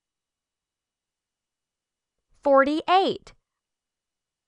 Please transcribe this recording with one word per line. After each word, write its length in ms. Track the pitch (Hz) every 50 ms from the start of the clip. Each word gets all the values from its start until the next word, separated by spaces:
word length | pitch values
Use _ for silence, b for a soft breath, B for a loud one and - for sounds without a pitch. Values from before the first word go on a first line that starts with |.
| _ _ _ _ _ _ _ _ _ _ _ _ _ _ _ _ _ _ _ _ _ _ _ _ _ _ _ _ _ _ _ _ _ _ _ _ _ _ _ _ _ _ _ _ _ _ _ _ -
Forty-eight. 920 | 285 269 269 262 285 302 311 - 330 359 392 370 233 - - - - - _ _ _ _ _ _ _ _ _ _ _ _ _ _ _ _ _ _ _ _ _ _